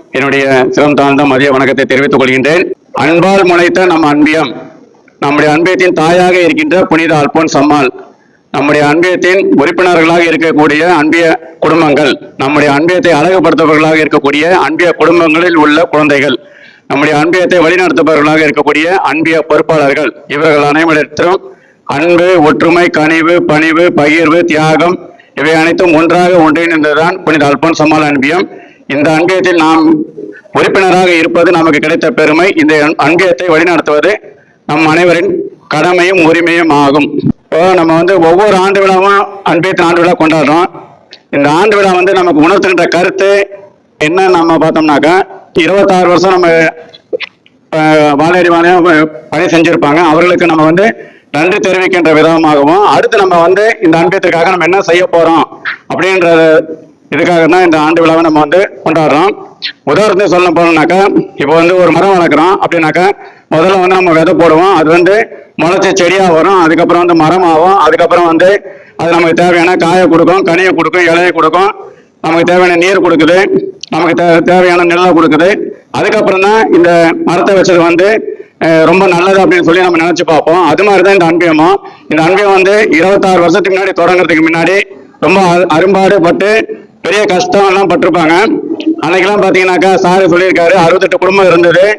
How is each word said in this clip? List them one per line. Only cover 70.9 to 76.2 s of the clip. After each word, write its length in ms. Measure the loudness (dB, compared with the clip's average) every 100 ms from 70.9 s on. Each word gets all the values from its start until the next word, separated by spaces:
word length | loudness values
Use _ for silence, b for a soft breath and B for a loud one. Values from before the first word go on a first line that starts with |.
| 0 0
இலையை 260 | 0 0
கொடுக்கும், 380 | 0 0 0 -2 -4 B B B B
நமக்கு 240 | -4 -2
தேவையான 320 | 0 2 2 0
நீர் 280 | 0 0
கொடுக்குது, 340 | 0 0 2 2 0 -2 -6 -14 -8
நமக்கு 240 | -4 -2
தே-, 260 | 0 0 0
தேவையான 420 | 2 2 2 2
நிழலை 260 | 0 0 2
கொடுக்குது. 380 | 2 2 2 0 0 -6 B B
அதுக்கப்புறம் 500 | -6 -2 -2